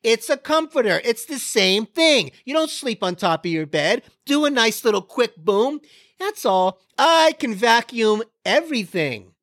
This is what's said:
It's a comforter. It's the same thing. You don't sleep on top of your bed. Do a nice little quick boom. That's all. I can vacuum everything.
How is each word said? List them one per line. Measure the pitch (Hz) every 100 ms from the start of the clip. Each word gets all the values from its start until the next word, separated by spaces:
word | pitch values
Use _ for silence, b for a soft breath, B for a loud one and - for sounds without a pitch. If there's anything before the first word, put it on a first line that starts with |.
It's | 226 226 -
a | 277
comforter. | - 311 320 294 220 165
It's | 240 226 -
the | 262
same | - 220 190 196 220
thing. | - 330 277 143 b
You | -
don't | 311 311
sleep | - 262 220
on | 185 180
top | 190 160 180
of |
your | 160 156
bed. | 151 151 240 b _ -
Do | 285 294
a |
nice | 262 226 -
little | 233 202
quick | - - 208 -
boom. | 160 196 254 294 b b b _
That's | 392 415 233
all. | 190 185 185 _ -
I | 311 330 311 320
can | 269 196
vacuum | 233 233 226 233 220 214 220 _ -
everything. | 247 330 262 185 185 147 113 90 _